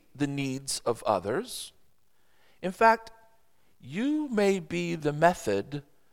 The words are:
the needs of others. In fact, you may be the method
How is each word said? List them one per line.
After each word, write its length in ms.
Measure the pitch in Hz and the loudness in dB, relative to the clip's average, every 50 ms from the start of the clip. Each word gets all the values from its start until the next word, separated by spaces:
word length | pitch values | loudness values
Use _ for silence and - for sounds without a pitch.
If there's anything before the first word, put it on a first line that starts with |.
| - _ - | -16 _ -6
the 120 | 131 143 139 | -4 -4 -2
needs 520 | 139 139 139 135 131 135 139 135 - - - | -2 -4 -4 -4 -4 -6 -6 -8 -8 -4 -2
of 180 | - 117 - - | -2 -4 -2 0
others. 680 | - 107 92 87 101 120 180 247 254 - - - - - - - - _ _ _ _ _ _ _ _ - - - - - _ - | 0 0 0 0 -2 -2 -4 -4 -6 -12 -14 -14 -16 -18 -20 -20 -20 _ _ _ _ _ _ _ _ -20 -20 -20 -20 -20 _ -8
In 80 | 185 | -8
fact, 400 | 185 - 226 226 226 226 - - - - - _ _ _ _ _ _ _ _ _ - _ | 0 4 6 6 6 4 0 -10 -20 -20 -20 _ _ _ _ _ _ _ _ _ -20 _
you 500 | - 120 143 190 240 285 302 302 302 277 | -18 -10 -6 -4 -2 0 0 -2 -2 -2
may 300 | 240 208 202 196 196 190 | 0 2 4 4 2 2
be 340 | 165 156 175 175 175 170 170 | -2 -4 -4 -4 -2 -2 -4
the 180 | 160 147 147 147 | -2 -2 -2 2
method 680 | 147 165 175 180 - - 110 101 98 101 - 143 147 - _ - _ _ _ | 4 4 4 4 4 0 0 0 0 -2 -4 -8 -10 -10 _ -20 _ _ _